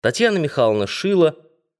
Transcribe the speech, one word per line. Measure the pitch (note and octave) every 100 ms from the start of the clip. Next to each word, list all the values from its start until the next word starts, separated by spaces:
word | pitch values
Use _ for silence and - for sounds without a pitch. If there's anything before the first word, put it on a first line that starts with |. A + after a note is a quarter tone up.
Татьяна | A2+ C3 A#3 G3
Михайловна | D3+ - A#2 G#2+ G2
шила, | - F#3+ G3 D#3+ - _ _ _ _